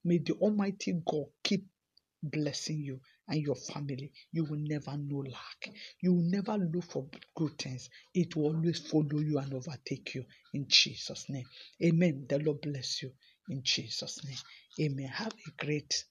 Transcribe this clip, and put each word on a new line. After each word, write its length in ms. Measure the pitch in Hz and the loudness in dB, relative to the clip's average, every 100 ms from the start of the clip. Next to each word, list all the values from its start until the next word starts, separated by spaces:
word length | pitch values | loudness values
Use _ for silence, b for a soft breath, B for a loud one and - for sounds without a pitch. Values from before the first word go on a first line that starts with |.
May 160 | 170 175 | 4 4
the 140 | - | 4
Almighty 640 | - 208 208 196 202 - 180 160 | 2 4 4 0 0 -2 0 0
God 200 | 151 139 _ | -2 -4 _
keep 220 | - 196 - _ _ _ _ _ | 0 0 -2 _ _ _ _ _
blessing 580 | 151 156 147 135 - 156 | -4 0 0 -2 -4 -4
you 200 | 143 131 b b - | -4 -8 b b -2
and 120 | 156 | 0
your 140 | 147 | 0
family. 580 | 131 - 147 143 131 143 B B | -2 -4 -6 -4 -6 -8 B B
You 120 | 165 | -2
will 140 | 147 151 | -2 -2
never 380 | 151 147 143 143 | -2 -4 -4 -6
know 220 | 143 139 | -4 -4
lack. 560 | 135 131 - - - B B B | -4 -10 -14 -12 -14 B B B
You 120 | 180 | 4
will 100 | 175 | 6
never 340 | 170 196 196 214 | 6 2 2 0
look 260 | 170 175 | 2 0
for 240 | - - 135 - - | -2 -4 -4 -14 -14
good 220 | - 151 - | -2 -2 0
things. 300 | 139 127 - B B | -8 -8 -10 B B
It 220 | 185 165 156 | 0 2 2
will 100 | 151 | 2
always 320 | 160 170 160 | 4 2 0
follow 420 | - 156 147 151 | 2 2 4 2
you 180 | 151 143 | 2 0
and 160 | 135 | 0
overtake 600 | 131 127 131 - 139 - | -6 -6 -10 -6 -6 -6
you 100 | 131 127 b b | -8 -10 b b
in 140 | 147 131 | -6 4
Jesus' 580 | - - - - - - | 6 6 -2 -8 -8 -6
name. 180 | 139 123 B B B | -8 -8 B B B
Amen. 440 | 170 165 175 135 127 | 6 6 6 2 0
The 100 | 143 | 2
Lord 220 | 151 143 | 2 0
bless 420 | 151 139 - - | -4 -4 -6 -6
you 100 | 131 - b b - | -8 -12 b b -8
in 140 | 131 | -4
Jesus' 600 | 127 - 120 - - - | 0 -2 -2 -6 -8 -10
name. 120 | 139 131 B B B - 151 | -10 -10 B B B -2 -2
Amen. 180 | 135 135 | 0 -4
Have 240 | 131 220 | -4 -6
a 320 | - 160 - | -6 -14 -6
great 400 | 143 151 - - - | -2 -2 0 -4 -4